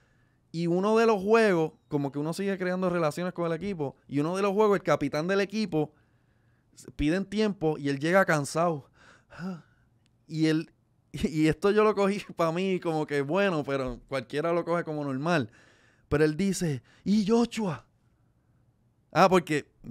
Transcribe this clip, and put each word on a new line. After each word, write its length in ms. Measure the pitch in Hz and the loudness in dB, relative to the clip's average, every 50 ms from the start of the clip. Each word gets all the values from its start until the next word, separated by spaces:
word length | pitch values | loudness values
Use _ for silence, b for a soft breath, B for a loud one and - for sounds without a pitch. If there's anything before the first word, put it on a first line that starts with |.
| _ _ _ _ _ _ _ _ _ _ | _ _ _ _ _ _ _ _ _ _
y 160 | - 165 170 | -6 -4 -2
uno 280 | 170 170 180 190 214 220 | 0 0 2 2 2 4
de 120 | 226 233 | 4 4
los 120 | 226 220 196 185 | 4 2 2 2
juegos, 480 | 208 220 233 220 208 185 165 160 156 - _ _ | 4 4 4 6 4 4 2 0 -2 -4 _ _
como 240 | _ - 143 143 139 | _ -4 -4 -4 -4
que 80 | 127 143 | -4 -6
uno 140 | 147 156 170 | -6 -6 -4
sigue 220 | - 196 196 196 180 | -4 -4 -4 -4 -2
creando 280 | 185 180 180 185 185 180 | -4 -4 -2 -2 -2 -2
relaciones 420 | 175 175 165 151 143 165 180 180 - | 0 0 0 -2 -2 -4 -6 -6 -4
con 140 | - 170 | -4 -4
el 60 | 165 165 | -4 -4
equipo, 420 | 160 180 202 202 160 147 131 - _ _ | -4 -4 -6 -6 -4 -6 -8 -8 _ _
y 120 | - 127 139 | -6 -2 -2
uno 160 | 147 160 180 | -2 0 0
de 80 | 190 202 | 0 0
los 80 | 202 190 | 0 2
juegos, 240 | 208 214 208 202 | 4 4 4 4
el 60 | 180 - | 2 2
capitán 440 | 175 147 143 151 139 - 147 156 | 2 0 2 0 -2 -2 -2 -2
del 140 | 180 196 196 | 0 0 0
equipo, 500 | 202 190 196 220 214 180 170 156 151 147 - _ _ _ _ _ _ _ _ _ _ _ _ _ _ _ _ | 0 -2 -2 -4 -4 0 0 -2 -2 -2 -6 _ _ _ _ _ _ _ _ _ _ _ _ _ _ _ _
s-, 160 | - - - | -20 -20 -20
piden 340 | - - 143 147 165 190 196 | -6 -2 -2 0 0 -2 -4
tiempo 540 | 196 196 208 214 214 185 - 160 156 156 - | -6 -2 -2 -2 -2 -2 -2 -2 -2 -2 -2
y 100 | 147 143 | -2 -4
él 80 | 139 139 | -4 -2
llega 240 | 139 165 180 196 190 | -2 2 4 4 4
cansado. 600 | 185 165 151 143 - - 156 170 175 165 139 - _ B B B B B B B B | 4 2 0 -2 -2 -2 -2 0 0 -2 -4 -8 _ B B B B B B B B
<gasps> 340 | B B 165 190 185 156 B B B B B B _ _ _ _ _ _ _ _ | B B -10 -10 -10 -12 B B B B B B _ _ _ _ _ _ _ _
Y 140 | 160 156 156 | -2 0 2
él, 260 | 156 156 160 165 - _ _ _ _ _ | 2 2 0 -2 -6 _ _ _ _ _
<laughs> 180 | _ _ _ | _ _ _
y 360 | - 143 - - 135 151 156 | -8 -4 -4 -2 0 2 2
esto 240 | 156 156 - - 202 | 2 2 2 0 2
yo 120 | 202 208 214 | 4 4 4
lo 120 | 214 202 | 4 2
cogí 240 | 196 202 196 202 202 | 2 0 0 0 -2
<laughs> 160 | - - 180 | -6 -12 -2
pa' 160 | - 170 165 | -2 -2 0
mí 280 | 160 175 190 190 185 180 | 0 -2 -2 -2 -2 -2
como 280 | 180 170 160 156 151 | -2 -2 -2 -2 -2
que, 160 | 135 147 143 139 | -2 -2 -2 -2
bueno, 400 | 139 165 190 202 196 175 151 135 | 0 0 0 2 2 0 -2 -2
pero 360 | 139 139 135 131 127 120 113 - | -2 -4 -4 -4 -6 -8 -12 -12
cualquiera 460 | _ 135 135 117 - - 143 156 170 175 | _ -8 -8 -6 -6 -6 -4 -2 0 -2
lo 100 | 175 165 | -2 -2
coge 200 | 165 170 170 165 | -2 -4 -4 -4
como 200 | 160 156 147 147 | -4 -6 -6 -4
normal. 460 | 139 131 131 147 170 175 156 120 107 b b b b b b b b b b b | -4 -4 -4 0 0 2 2 0 -2 b b b b b b b b b b b
Pero 160 | _ 147 147 156 | _ 2 2 2
él 140 | 156 151 | 2 2
dice, 460 | 151 196 196 180 - 180 160 139 123 b b b b b | 0 -2 -2 0 -2 -2 -4 -4 -4 b b b b b
"¿Y 220 | - 202 220 202 | 0 2 2 2
Joshua?". 560 | 180 226 233 240 226 - 226 220 185 147 117 - _ _ _ _ _ _ _ _ _ _ _ _ _ _ _ _ _ _ _ _ _ _ _ _ _ | 4 4 2 2 0 -2 -4 -4 -4 -6 -8 -12 _ _ _ _ _ _ _ _ _ _ _ _ _ _ _ _ _ _ _ _ _ _ _ _ _
Ah, 160 | - 151 185 | 2 4 4
porque, 440 | 190 180 185 160 - 156 143 - - _ _ - 120 | 6 6 4 2 2 -2 -4 -4 -6 _ _ -16 -14